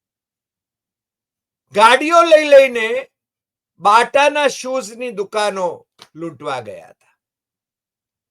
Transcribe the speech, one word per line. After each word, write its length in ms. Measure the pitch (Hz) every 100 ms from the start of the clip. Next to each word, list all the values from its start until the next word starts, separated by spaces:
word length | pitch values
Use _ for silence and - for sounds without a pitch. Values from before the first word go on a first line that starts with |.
| _ _ _ _ _ _ _ _ _ _ _ _ _ _ _ _ _
ગાડીઓ 480 | 160 220 254 302 339
લઈ 260 | 339 311 302
લઈને 400 | 277 269 233 220 247 269 _ _ _ _ _ _ _
બાટાના 680 | 185 226 233 285 294 294 285
શૂઝની 640 | - 254 262 202 226 247
દુકાનો 760 | 196 196 214 208 190 180 123 _ _ _
લૂંટવા 460 | 151 165 135 147 131
ગયા 280 | 107 90 -
હતા. 260 | _ _ _ _ _ _ _ _ _ _ _ _ _ _